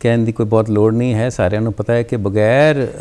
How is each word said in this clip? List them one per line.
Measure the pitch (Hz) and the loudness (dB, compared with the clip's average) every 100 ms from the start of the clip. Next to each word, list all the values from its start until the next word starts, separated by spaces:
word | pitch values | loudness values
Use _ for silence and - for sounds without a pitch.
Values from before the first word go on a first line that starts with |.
ਕਹਿਣ | 117 117 | 0 0
ਦੀ | 113 | 0
ਕੋਈ | 110 107 | -2 0
ਬਹੁਤ | 113 110 | 0 2
ਲੋੜ | 104 110 | 2 2
ਨਹੀਂ | 113 123 | 2 0
ਹੈ। | 110 123 | 0 -2
ਸਾਰਿਆਂ | 123 92 107 | -2 -2 0
ਨੂੰ | 110 | -4
ਪਤਾ | 101 107 | -4 -2
ਹੈ | 120 | -2
ਕਿ | 117 120 | -2 -4
ਬਗੈਰ | 101 104 107 131 151 143 117 - | -2 0 2 4 2 0 -4 -6